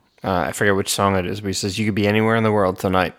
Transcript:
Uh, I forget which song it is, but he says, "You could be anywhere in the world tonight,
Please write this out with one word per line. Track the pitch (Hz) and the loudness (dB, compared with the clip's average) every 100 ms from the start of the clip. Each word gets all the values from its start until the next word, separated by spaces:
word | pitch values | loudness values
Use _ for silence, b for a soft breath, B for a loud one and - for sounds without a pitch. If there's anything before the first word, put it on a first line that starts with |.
| _ _ | _ _
Uh, | 107 90 71 | -2 -2 -2
I | |
forget | - 104 98 | 0 0 0
which | 95 | -2
song | - 98 95 | 0 2 2
it | 90 | -2
is, | 101 | -6
but | 101 | -6
he | |
says, | 92 101 98 | -4 -4 -2
"You | 107 | -2
could | 98 | 0
be | 101 | 2
anywhere | 107 110 113 | 2 2 2
in | |
the | 110 | 2
world | 104 92 92 | 2 0 0
tonight, | 98 92 87 | 0 0 0